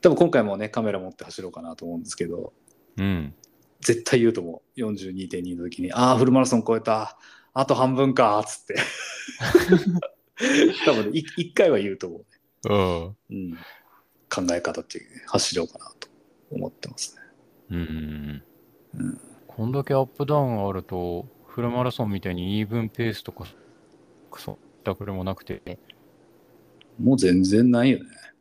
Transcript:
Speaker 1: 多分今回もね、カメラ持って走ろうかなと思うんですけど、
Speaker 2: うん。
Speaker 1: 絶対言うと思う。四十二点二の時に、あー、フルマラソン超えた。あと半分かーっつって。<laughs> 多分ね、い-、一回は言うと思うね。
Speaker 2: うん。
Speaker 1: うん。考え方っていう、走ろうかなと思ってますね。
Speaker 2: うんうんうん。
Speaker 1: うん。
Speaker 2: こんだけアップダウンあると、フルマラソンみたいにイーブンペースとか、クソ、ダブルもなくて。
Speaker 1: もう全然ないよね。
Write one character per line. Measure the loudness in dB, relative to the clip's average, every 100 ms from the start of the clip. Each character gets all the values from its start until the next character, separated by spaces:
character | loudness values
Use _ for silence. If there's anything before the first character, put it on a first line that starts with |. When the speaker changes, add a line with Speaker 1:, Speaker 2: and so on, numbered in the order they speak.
Speaker 1:
多 | 6
分 | 6
今 | 4
回 | 4
も | 2 -2
ね、 | -4
カ | -2
メ | -2
ラ | -4
持 | -6
っ |
て | -14 -16
走 | -14
ろ | -14
う |
か | -14
な | -16 -14
と | -10
思 | -10
う |
ん |
で | -10
す | -8
け | -8
ど、 | -8 -12 _ _ _ _ -6
Speaker 2:
う |
ん。 | -2 -2 -6 -12 _ _ _ _
Speaker 1:
絶 | -2 -2
対 | 2 2
言 | 4
う |
と | 2
思 | -6 -12
う。 | _ -10
四 | -8 -8
十 | -8
二 | -10 -8
点 | -8
二 | -8 -8
の | -10
時 | -8
に、 | -6
あ | 2 2 6
ー、 |
フ | 6
ル |
マ | 6
ラ | 4
ソ | 2
ン | 2
超 | 0
え |
た。 | 0 -2 -2 -12 -20 -20 _
あ | -4 0
と | 4
半 | 2 4
分 | 2
か | 4 4 4
ー |
っ | 0
つ | -8
っ | _
て。 | -4 -4 -6 -12 -12 -14 -8 4 4 6 4 6 -2 -4 _ _ -4
<laughs> | 2 4 4 4 2
多 |
分 | 2 0
ね、 | -4
い-、 | -6 -6
一 | -6
回 | 2 4
は | 4
言 | 0
う | -6
と | -10
思 | -12
う |
ね。 | -18 _ _ _ 0
Speaker 2:
う | 2
ん。 | 2 0 -6 -12 _
Speaker 1:
う | -10 -10
ん。 | -12 -16 -20 _ _ _ _ _
考 | -4 -2
え | -2
方 | -4 -8
っ |
て | -10 -16
い |
う、 | -16 -20 -4
走 | -2 0 -2
ろ |
う | -6
か | -8
な | -20 _
と | -20 _ _ _ _
思 | -10 -10
っ |
て | _ -16
ま | -12
す | -12 -14
ね。 | -20 _ _ _ _
Speaker 2:
う |
ん | -6
う |
ん | -6 -6 -8 -10 -10 -12 -16 _ _ _ _ -8
う |
ん。 | -8
Speaker 1:
う |
ん。 | -8 -14 -20 _
Speaker 2:
こ | -6 -4
ん |
だ | -2
け | 0
ア | 2
ッ | 0
プ | -2 0
ダ | 0
ウ | 2
ン | 0 -2
あ |
る | -4
と、 | -6 -6 -4 -6 -10 _ _
フ | -6
ル | -4
マ | -2
ラ | -2
ソ | -2 -4
ン |
み | -4
た | -4
い | -4
に | -2 -2
イ |
ー | -2
ブ | -4
ン | -6
ペ | -4 -4
ー |
ス | -4
と | -12
か、 | -14 -16 -18 _ _ _ _ _ _ _
ク | -16
ソ、 | -14 -14 _ _
ダ | -6
ブ | -6 -6
ル |
も | -6
な | -6
く | -8 -8
て。 | -12 -12 -16 _ -20 _ _ _ _ _ _ _ _ _ 0
Speaker 1:
も | 4 4
う |
全 | 6 4
然 | 4 6 6
な | 6 4
い |
よ | 2
ね。 | -2 -20 -20 _